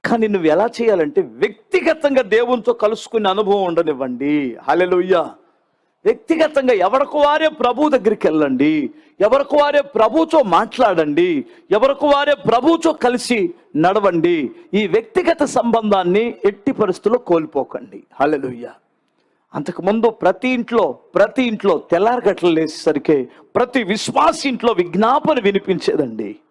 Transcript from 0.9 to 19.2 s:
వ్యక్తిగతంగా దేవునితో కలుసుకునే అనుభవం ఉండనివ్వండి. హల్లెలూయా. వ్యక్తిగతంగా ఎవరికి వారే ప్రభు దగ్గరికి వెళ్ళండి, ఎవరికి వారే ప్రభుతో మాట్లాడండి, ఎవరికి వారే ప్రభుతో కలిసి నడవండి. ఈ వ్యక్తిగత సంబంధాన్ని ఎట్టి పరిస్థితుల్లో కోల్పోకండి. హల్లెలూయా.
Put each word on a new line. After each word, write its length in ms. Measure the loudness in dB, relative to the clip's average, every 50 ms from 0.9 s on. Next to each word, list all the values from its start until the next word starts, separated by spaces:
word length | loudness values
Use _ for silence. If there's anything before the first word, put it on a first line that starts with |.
| 2 2 0 0 0 -2
వ్యక్తిగతంగా 1000 | -2 -2 -4 -4 -4 -4 -4 _ _ _ -2 0 0 0 -2 0 -2 0 2 0
దేవునితో 500 | 0 2 0 0 2 2 -2 -2 0 -4
కలుసుకునే 580 | -2 0 0 -2 -2 -4 -10 -6 -4 -2 -2 0
అనుభవం 340 | 0 0 0 0 0 0 0
ఉండనివ్వండి. 920 | 0 0 0 0 0 -2 -4 -4 -8 -6 -4 -2 -2 0 -2 -2 -4 -8
హల్లెలూయా. 760 | -8 -2 -2 0 0 2 2 2 0 0 0 0 0 0 -4 -10 _ _ _ _ _ _ _ _ _ _ _ _ _ _
వ్యక్తిగతంగా 720 | -2 -2 -2 -2 -4 0 0 0 0 0 0 2 2 2
ఎవరికి 420 | 2 2 0 2 0 -2 0 0
వారే 320 | 2 2 2 2 2 0 -2
ప్రభు 400 | -2 0 -2 -2 0 0 0 2
దగ్గరికి 380 | 2 2 2 0 -2 0 0
వెళ్ళండి, 640 | 0 2 2 0 0 2 2 2 2 2 0 -2 -6 -10 -14 _ _ _ _
ఎవరికి 360 | 0 2 2 2 0 0 2
వారే 240 | 2 2 2 2 0
ప్రభుతో 640 | -2 0 0 0 2 2 2 0 0 2 2 2
మాట్లాడండి, 1000 | 2 4 2 2 2 0 0 0 2 2 2 2 0 0 2 2 2 2 0 -2 -4 -8 -16 -20 _ _
ఎవరికి 360 | 0 2 2 2 0 0 2
వారే 280 | 2 2 2 2 0 0
ప్రభుతో 580 | 0 0 0 0 2 2 2 0 2 0 -2
కలిసి 600 | -2 0 0 0 0 -2 -2 -2 -2 0 -2 -4 -4 -10 _ _ -2
నడవండి. 760 | 0 2 2 2 2 0 0 0 2 0 0 0 0 -2 -6 -10 -14 -14 -4 -2
ఈ 120 | -2 -2
వ్యక్తిగత 560 | 0 -2 -2 -2 -2 -4 -2 0 0 0 0
సంబంధాన్ని 920 | -2 -2 0 -2 0 0 0 0 0 0 0 0 0 0 0 0 0 -2 -6 -2 -2
ఎట్టి 280 | -4 -4 -2 _ -6
పరిస్థితుల్లో 460 | -2 -2 -2 -2 -2 -4 -2 -2 -2 -2
కోల్పోకండి. 840 | 0 0 0 0 0 -4 -6 -6 -6 -6 -10 -16 -16 -16 -20 -20 -20 _ _ -2
హల్లెలూయా. 540 | -2 -2 0 -2 -4 -8 -12 -12 -16 -18 -18 _ _ _ _ _ _ _ _ _